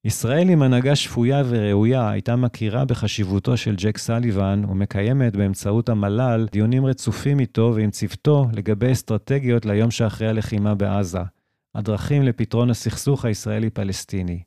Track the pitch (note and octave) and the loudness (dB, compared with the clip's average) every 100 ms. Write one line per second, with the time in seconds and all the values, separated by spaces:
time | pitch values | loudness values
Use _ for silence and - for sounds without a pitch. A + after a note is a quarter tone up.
0 | A2 - A2+ D3 F#3 E3 C3+ B2 C3 C#3+ | -4 -4 0 2 4 4 4 4 2 0
1 | - B2 A#2+ C#3 C3 A#2 G#2 G2+ A2+ C3 | 0 0 2 2 0 0 2 4 4 2
2 | A2 G#2 A#2 B2 A#2+ G#2 A2 A2+ C3+ A#2 | 0 -2 -2 0 0 -2 -4 -2 -2 0
3 | G#2 - F#2+ G2 B2+ B2 A2 G2 G#2 G#2+ | -2 -2 0 0 0 -2 0 0 -2 -2
4 | - A#2 A#2+ G2 F#2+ G2+ G2+ F#2+ G2 G2+ | -2 -2 0 0 0 0 0 -2 -2 -2
5 | G#2 C3+ B2 G2+ G2 F#2+ G#2 A2 A#2+ G#2+ | 0 2 2 2 0 0 -2 0 0 0
6 | G2+ G#2+ B2+ A2+ A2 G2+ A2 C3 C3+ B2+ | 0 0 0 0 0 0 2 2 0 0
7 | - G#2 C#3 C#3+ A#2+ - A2+ A2 G#2+ - | -4 -4 -2 0 0 2 2 2 0 -2
8 | G#2+ - D3 D3 B2+ G#2+ F#2 G2+ B2 C3 | -8 -2 2 4 2 0 -2 0 2 0
9 | - G#2+ - C#3 B2+ A#2+ G#2+ G#2 A#2 - | -2 -4 -2 -2 2 0 2 2 2 2
10 | A2 - A2 A2 - G#2 G#2 G2+ G2 G2+ | -2 0 -2 -2 -2 -2 0 0 0 -2
11 | F#2 F2+ F2+ _ _ _ _ - G#2 G#2 | -2 -4 -8 _ _ _ _ -8 -4 -4
12 | - C#3+ C3 A2+ A2 A#2 B2 A#2 A2 - | 0 2 2 0 -2 0 0 0 -4 -4
13 | - C#3 A#2+ G#2 G#2+ G#2+ A2 - G2 G2 | -2 -2 -2 -4 -4 -2 -4 -4 -6 -6
14 | - G2 F2+ F2 | -8 -6 -6 -8